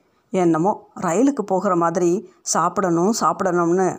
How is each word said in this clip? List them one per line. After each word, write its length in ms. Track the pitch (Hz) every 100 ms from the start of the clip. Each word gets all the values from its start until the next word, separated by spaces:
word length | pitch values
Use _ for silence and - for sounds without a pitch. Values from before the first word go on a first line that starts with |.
| _ _ _
என்னமோ 380 | 185 175 160 185 220 - -
ரயிலுக்கு 480 | 185 170 277 277
போகிற 300 | 196 190 202 175
மாதிரி 360 | 170 170 175 185 - _
சாப்பிடணும் 680 | - 196 170 180 190 165 185 233
சாப்பிடணும்னு 720 | 160 175 190 175 170 180 180